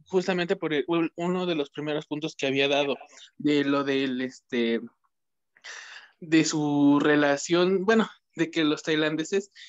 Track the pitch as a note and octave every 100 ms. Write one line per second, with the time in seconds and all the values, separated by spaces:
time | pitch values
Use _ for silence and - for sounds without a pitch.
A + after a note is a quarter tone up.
0 | _ F#3+ F3+ F3+ F3 F#3 D#3+ D3+ C3 E3+
1 | E3 - E3+ F3+ F3+ D#3+ C#3+ - D3+ D3+
2 | - D3+ D#3 - C#3 C3+ C#3 C#3+ C#3 B2
3 | - - - _ D3 D3 C#3 C#3 C#3 C3+
4 | C3+ B2+ C3 - _ B2 A#2 A2+ A#2 _
5 | _ _ _ _ _ _ - - - -
6 | - _ E3 D#3+ D#3 D#3 D3 C#3+ C#3+ C#3+
7 | D3+ D3 D3 C#3+ - E3+ F3+ F#3+ F#3+ A3+
8 | G3+ - _ - D#3+ E3 D3+ D3+ - D#3
9 | D#3 D#3 D#3 G3 - -